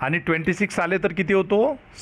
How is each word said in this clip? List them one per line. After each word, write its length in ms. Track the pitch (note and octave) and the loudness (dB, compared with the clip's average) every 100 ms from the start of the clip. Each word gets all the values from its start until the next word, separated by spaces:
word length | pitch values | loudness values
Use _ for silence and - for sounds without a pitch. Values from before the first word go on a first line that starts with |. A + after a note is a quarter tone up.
आणि 180 | C3+ E3+ | -2 -2
ट्वेंटी 340 | - D#3+ E3 | 0 -2 0
सिक्स 280 | E3+ G3+ - | 0 -2 -2
आले 180 | E3+ F#3 | -2 0
तर 140 | G3+ | -2
किती 220 | F3+ E3 | -2 2
होतो? 420 | G3 F#3 G#3 C4+ C4+ - - | 2 2 2 2 0 -10 -6